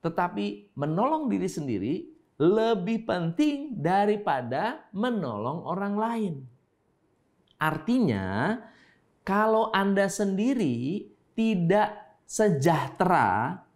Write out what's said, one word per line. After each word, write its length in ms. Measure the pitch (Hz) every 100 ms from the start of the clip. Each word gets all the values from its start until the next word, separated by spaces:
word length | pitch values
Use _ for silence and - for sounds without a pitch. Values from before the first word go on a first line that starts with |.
Tetapi 720 | 165 165 175 202 202 202 -
menolong 560 | - 147 165 247 320 285
diri 200 | 196 180
sendiri 460 | 185 143 104 104 180 - - _ _
lebih 640 | 151 214 226 220 180 226
penting 720 | 226 180 165 170 302 285 294 226
daripada 1040 | 147 190 202 214 208 139 120 131 208 320 - 185
menolong 640 | 247 226 143 107 113 165 -
orang 260 | 180 202 202
lain. 380 | 226 233 208 139 127 _ _ _ _ _ _ _ _ _ _ _
Artinya, 960 | 160 143 - 254 196 101 95 98 151 233 - - _ _ _ _
kalau 480 | - 196 220 220 214 190
Anda 320 | 196 196 196
sendiri 1040 | 190 202 190 233 277 165 117 127 202 - _ _ -
tidak 800 | 226 208 170 202 208 - - _
sejahtera, 1400 | _ - 214 151 151 156 131 - 185 156 110 95 123 185 -